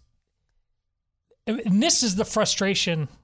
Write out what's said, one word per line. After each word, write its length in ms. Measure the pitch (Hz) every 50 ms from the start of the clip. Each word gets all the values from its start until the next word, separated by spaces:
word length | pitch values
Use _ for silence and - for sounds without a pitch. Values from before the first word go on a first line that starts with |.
| _ _ _ _ _ _ _ _ _ _ _ _ _ _ _ _ _ _ _ _ _ _ _ _ _ _ _ _ -
and 340 | - 214 247 233 220 185 202 240
this 200 | 339 339 - 262
is 140 | 226 180
the 80 | 190 220
frustration 840 | - - 220 208 - - - 202 196 196 175 - 180 170 160 151 - - -